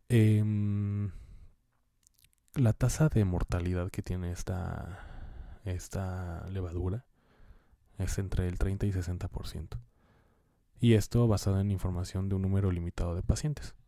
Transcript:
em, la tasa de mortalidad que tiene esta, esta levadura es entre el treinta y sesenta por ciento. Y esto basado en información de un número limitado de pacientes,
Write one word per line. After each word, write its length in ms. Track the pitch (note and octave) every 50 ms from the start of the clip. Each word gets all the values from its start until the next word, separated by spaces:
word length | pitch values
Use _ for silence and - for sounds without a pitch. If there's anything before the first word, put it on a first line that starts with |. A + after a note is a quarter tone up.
| _ -
em, 1040 | A#2+ A2+ A2 G#2+ G#2+ G#2 G#2+ G#2+ G#2+ G#2 G#2 G#2 G2+ G#2 G#2 G2+ G2+ G#2 G#2 G2 - - - - - - - - _ _ _ _ _ _ _ _ _ _ _ _ _ _ _ _ _ _ _ _ -
la 200 | D3+ B2+ A2 G#2+
tasa 360 | - - B2 - - D#3 D3+
de 160 | - A2+ G#2
mortalidad 640 | F#2 F2+ E2+ - - - F2 F2 F2+ F2+ F2+ F2 F#2+
que 140 | - - G2+
tiene 280 | - F#2 F2+ F2+ F2
esta, 1300 | F2 - - - F#2+ F2+ F2 F2 E2 D#2+ - - F#2 - - - - - - - - - - - - - -
esta 840 | F#2 F2+ F2 - - - F#2+ F#2+ F#2 F#2 F2+ F2+ F2 E2+ E2 - F2
levadura 560 | F#2+ F#2+ F2+ F2 E2+ F2 E2+ F#2 F#2 A#2+ - _ _ _ _ _ _ - - - - - _ _ _ _ _ _ _
es 200 | - F#2+ - - -
entre 280 | G2 F#2 - - F#2
el 100 | F2+ F2+
treinta 280 | - - F#2+ G2 G2 -
y 80 | G2+ F#2+
sesenta 340 | F#2+ F2 F2+ F2+ F#2 -
por 200 | F#2 - - -
ciento. 320 | - - - D#2+ - - - - - _ _ _ _ _ _ _ _ _ _ _ _ _ _ _ _ _ -
Y 140 | - A#2+ A2+
esto 340 | G#2+ - - - B2 A#2+
basado 320 | A2+ G#2 G2 - G2+ F#2+ F#2+
en 120 | G2 G2+
información 580 | G2 F#2 - F#2 F2+ F2 F#2 - - F#2+ F#2+ G2
de 60 | G2
un 80 | F#2+ F#2+
número 280 | F#2+ G2 G2 G2 F#2+
limitado 440 | F2+ E2+ E2+ F2 - - E2+ E2+ E2+
de 80 | F2 -
pacientes, 520 | - - - - D3+ C#3+ - - - - - -